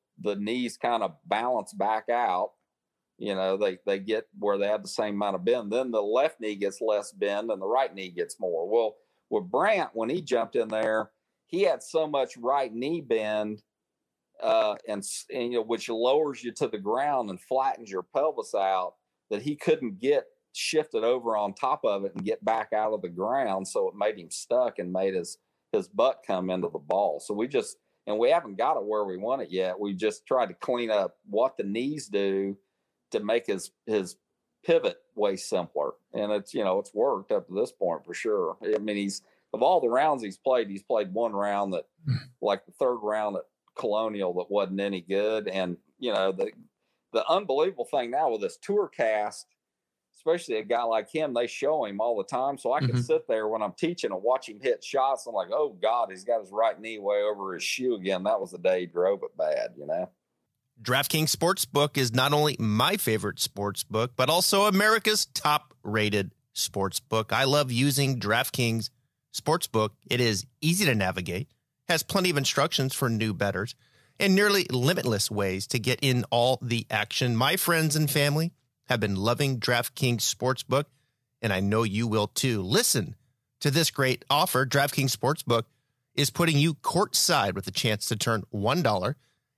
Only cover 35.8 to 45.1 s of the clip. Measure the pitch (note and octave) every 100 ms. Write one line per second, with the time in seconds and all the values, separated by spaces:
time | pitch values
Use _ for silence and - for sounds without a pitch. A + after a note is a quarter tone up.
35.8 | C#2 - _ - G#2 G#2 G2+ - G2+ F#2+
36.8 | G2+ G#2+ B2+ G#2+ G2 G#2 F2+ F#2 - -
37.8 | F2+ D#2+ - E2+ A2+ G#2 E2+ - G2 G#2+
38.8 | G#2+ G2+ G2+ G2 - _ _ A2 C3 F3+
39.8 | B2 B2 D3+ C#3+ G#2+ F#2 - B2+ G#2 G2
40.8 | - A2+ G2 G2 A#2 G2+ G2+ G2+ G2+ F2
41.8 | - _ D3+ A#2+ - - G#2 G2 - -
42.8 | C3 A#2+ G#2 G#2+ G#2 F#2+ - _ _ -
43.8 | A#2 G#2 A2 G#2 F#2 F2+ F2 G2+ F#2+ F#2+
44.8 | G2+ F#2+ E2+